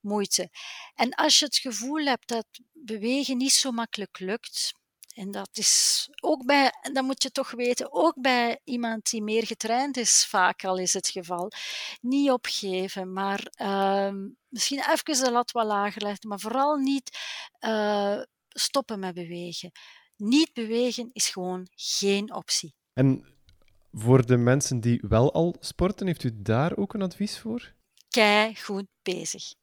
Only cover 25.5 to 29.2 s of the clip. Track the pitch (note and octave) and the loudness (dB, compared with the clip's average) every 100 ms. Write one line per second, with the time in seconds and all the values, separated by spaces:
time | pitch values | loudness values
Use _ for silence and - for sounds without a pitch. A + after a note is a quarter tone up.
25.5 | - - - F3+ - F#3+ E3 B2+ A2 G2+ | -2 -12 -2 -2 0 -4 -2 -4 -6 0
26.5 | A2 D#3+ - G3 G#3+ F#3+ - G#3 - A3+ | 2 2 0 -4 -2 -6 -4 -6 -6 -8
27.5 | A#3+ - _ _ _ _ - G#3+ G#3 A3 | -8 -10 _ _ _ _ 4 6 6 2
28.5 | G#3+ - G3 G3+ _ - F3+ | -2 -6 -6 -6 _ -6 -4